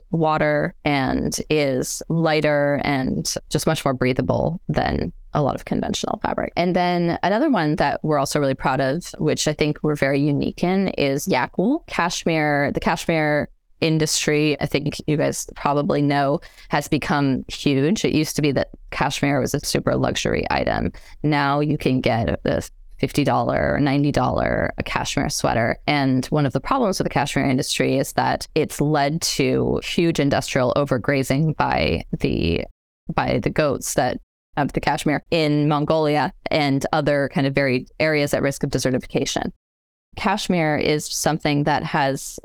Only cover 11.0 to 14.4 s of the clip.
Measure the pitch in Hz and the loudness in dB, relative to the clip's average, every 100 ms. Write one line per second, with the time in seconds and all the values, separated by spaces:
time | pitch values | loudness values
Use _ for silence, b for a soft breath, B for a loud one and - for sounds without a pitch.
11 | 143 139 - 139 127 - 190 311 - - | 0 0 0 0 0 0 0 0 -4 -2
12 | 175 - - 160 151 143 143 - - 165 | -2 0 -2 0 2 2 0 0 -2 -2
13 | - 165 151 147 143 - _ - 160 160 | 0 0 2 0 -2 -8 _ -2 0 2
14 | 156 - - 151 | 2 0 2 2